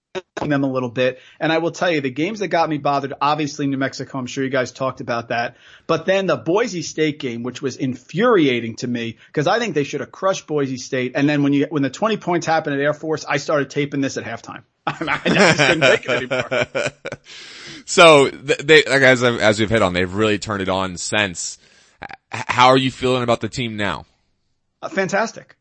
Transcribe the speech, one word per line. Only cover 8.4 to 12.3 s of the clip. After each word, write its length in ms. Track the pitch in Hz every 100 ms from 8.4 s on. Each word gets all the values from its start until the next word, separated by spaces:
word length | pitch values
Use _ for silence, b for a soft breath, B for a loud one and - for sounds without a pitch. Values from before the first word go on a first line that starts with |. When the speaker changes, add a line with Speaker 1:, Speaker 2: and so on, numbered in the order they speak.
| 143 120 113 110
Speaker 1:
to 100 | 123
me, 300 | 120 113 - b
'cause 160 | 156 151
I 120 | 226
think 140 | 233 151
they 80 | 143
should 160 | 147
have 100 | 120
crushed 360 | - 190 190 -
Boise 280 | 147 135 127
State. 360 | - 131 127 151
And 140 | 143
then 140 | 147
when 100 | 143
you, 140 | 143 139
when 140 | 156
the 60 | 135
twenty 260 | - 220 208
points 280 | -